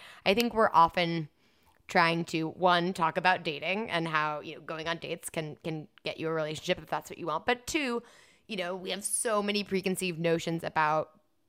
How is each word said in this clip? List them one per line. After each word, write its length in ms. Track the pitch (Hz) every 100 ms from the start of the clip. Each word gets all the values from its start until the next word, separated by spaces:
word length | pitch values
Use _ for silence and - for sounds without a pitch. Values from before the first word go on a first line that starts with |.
| - -
I 80 | -
think 200 | 196 233
we're 160 | 220 220
often 560 | 165 165 180 170 165 151 _ _ _ _ _ -
trying 360 | 185 165 170 170
to, 240 | 160 160
one, 420 | - 180 175 175
talk 240 | 185 160 175
about 260 | 180 175
dating 480 | 170 143 156 190 226
and 160 | 170 165
how, 320 | 156 151 151
you 120 | -
know, 60 | 139
going 260 | 147 160 160
on 100 | 170
dates 300 | 143 170 -
can, 280 | 170 156 -
can 240 | 165 156 147 -
get 160 | 160 -
you 80 | 160
a 40 |
relationship 460 | 160 156 151 180 175
if 80 | 156
that's 240 | 156 -
what 80 | -
you 80 | 165
want. 200 | 160 -
But 200 | 247 -
two, 340 | 320 269 233 - - - _ -
you 100 | 196
know, 200 | 175 185
we 140 | 185
have 120 | 190
so 400 | - - 240 208
many 220 | 202 208
preconceived 560 | 196 190 185 185 185 160
notions 420 | 170 165 170 165
about 480 | 165 160 151 156 - _ _ _